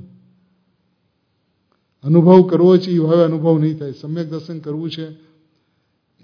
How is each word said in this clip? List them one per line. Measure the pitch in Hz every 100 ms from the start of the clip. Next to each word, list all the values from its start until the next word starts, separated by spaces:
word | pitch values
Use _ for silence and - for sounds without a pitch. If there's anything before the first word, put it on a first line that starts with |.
| - _ _ _ _ _ _ _ _ _ _ _ _ _ _ _ _ _ _ _
અનુભવ | 139 170 170 185 180
કરવો | 160 175 185
છે | 185
એ | 175
હવે | 156 170
અનુભવ | 165 160 160 160
નહીં | 156 156
થાય. | 143
સમ્યક | 127 151 165 160
દર્શન | 156 160 165
કરવું | 151 151 165
છે | 160 160 156 _ _ _ _ _ _ _ _ _ _